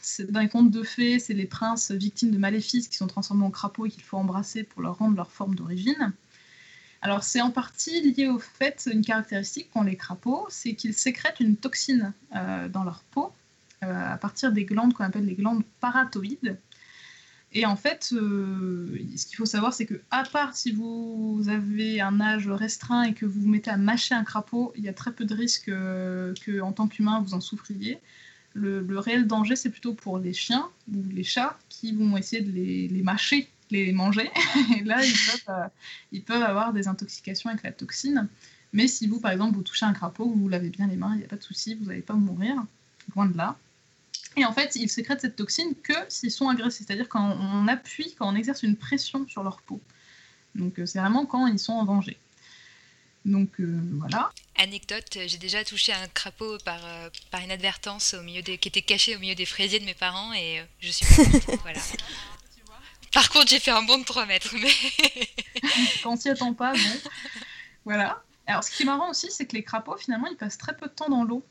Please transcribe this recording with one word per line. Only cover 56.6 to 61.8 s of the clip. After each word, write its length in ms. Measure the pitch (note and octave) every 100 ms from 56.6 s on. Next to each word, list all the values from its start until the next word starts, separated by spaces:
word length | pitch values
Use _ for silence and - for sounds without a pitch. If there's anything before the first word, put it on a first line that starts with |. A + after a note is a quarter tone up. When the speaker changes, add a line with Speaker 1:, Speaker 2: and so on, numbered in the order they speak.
Speaker 2:
par, 160 | F#3 E3+
euh, 280 | E3+ E3+ E3+ - -
par 120 | F3+
inadvertance 720 | F#3 F#3+ F#3+ F#3 - G3+ -
au 80 | F#3+
milieu 180 | F3 F3
des, 160 | F3+ F3+
qui 120 | G3
était 120 | G3
caché 340 | - G3 A3 G#3+
au 20 |
milieu 160 | F#3+
des 100 | F#3
fraisiers 360 | F3+ - G3 G#3
de 40 |
mes 80 | G3+
parents 400 | F3+ F#3 F#3 G#3+
et, 280 | A3 E3 D#3+
euh, 40 | E3 -
je 100 | F3+
suis 140 | F3
contente, 540 | - - D4 C#4 - B3
<laughs> 40 |
voilà. 180 | E3+ D#3